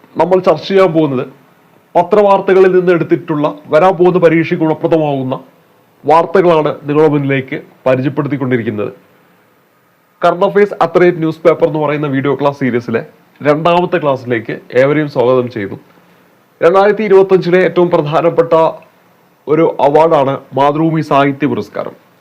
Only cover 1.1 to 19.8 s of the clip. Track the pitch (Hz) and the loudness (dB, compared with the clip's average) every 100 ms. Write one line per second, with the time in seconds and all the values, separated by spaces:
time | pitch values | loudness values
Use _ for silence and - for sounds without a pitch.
1.1 | 127 143 - _ _ _ _ _ 180 175 | -2 -8 -14 _ _ _ _ _ -2 2
2.1 | 208 202 196 190 190 185 180 175 170 156 | 2 4 2 2 4 4 4 2 0 0
3.1 | 170 - 156 147 - - 151 185 175 175 | -2 -2 -4 -4 -6 -2 2 2 2 0
4.1 | 175 165 165 156 175 156 151 165 160 151 | 2 2 2 -2 -2 -2 -2 -2 0 0
5.1 | 139 131 131 - _ _ _ _ _ 139 | -4 -6 -8 -12 _ _ _ _ _ 0
6.1 | 165 170 196 175 160 147 - 143 147 156 | 2 2 2 2 2 0 -6 -4 2 2
7.1 | 147 139 135 127 156 - _ 131 131 143 | 2 0 -2 -4 -12 -14 _ -2 -2 -2
8.1 | 156 143 139 131 123 113 104 107 - _ | -4 -6 -4 -2 -2 -4 -6 -8 -12 _
9.1 | _ _ _ _ _ _ _ _ _ _ | _ _ _ _ _ _ _ _ _ _
10.1 | _ 175 170 196 196 202 - 165 - 180 | _ -2 0 0 2 0 0 -2 2 2
11.1 | 160 160 156 170 156 165 156 147 147 147 | 2 -4 0 0 2 0 -2 -4 -4 -4
12.1 | 135 139 131 143 135 127 117 117 110 - | -4 -2 -2 -2 -2 -4 -4 -4 -6 -6
13.1 | _ _ _ 135 151 170 175 175 180 143 | _ _ _ -2 0 2 0 0 -2 -2
14.1 | 127 117 117 113 120 - 123 139 147 147 | -4 -4 -6 -6 -12 -4 0 2 0 -2
15.1 | 139 120 127 120 113 98 107 - _ _ | -2 0 0 -2 -8 -10 -12 -18 _ _
16.1 | _ _ _ _ _ 170 190 208 208 214 | _ _ _ _ _ 2 4 2 0 2
17.1 | 190 190 185 165 185 175 180 175 170 147 | 4 4 0 2 0 0 0 0 0 0
18.1 | 156 165 - - 160 165 - - _ _ | 0 0 0 0 2 0 -4 -16 _ _
19.1 | _ _ _ - 156 165 - | _ _ _ -4 0 0 0